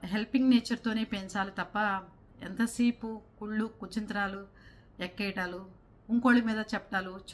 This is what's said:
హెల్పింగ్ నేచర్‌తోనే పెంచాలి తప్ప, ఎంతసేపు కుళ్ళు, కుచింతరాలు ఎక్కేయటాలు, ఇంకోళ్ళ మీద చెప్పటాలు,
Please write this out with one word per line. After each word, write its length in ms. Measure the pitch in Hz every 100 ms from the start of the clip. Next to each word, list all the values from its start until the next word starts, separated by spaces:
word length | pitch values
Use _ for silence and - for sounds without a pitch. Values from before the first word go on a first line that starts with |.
| 180
హెల్పింగ్ 440 | 208 220 254 262
నేచర్‌తోనే 540 | 240 233 240 233 220
పెంచాలి 480 | 220 202 190 208 190
తప్ప, 540 | 196 175 208 214 190 185 - - -
ఎంతసేపు 800 | 175 190 233 - 240 233 226 220 - -
కుళ్ళు, 260 | 208 214 220
కుచింతరాలు 840 | - - 226 214 202 196 196 196 - - - - -
ఎక్కేయటాలు, 720 | 180 - 202 190 180 180 190 - - - -
ఇంకోళ్ళ 340 | 240 247 240
మీద 140 | 226 220
చెప్పటాలు, 600 | 214 202 - 190 190 190 -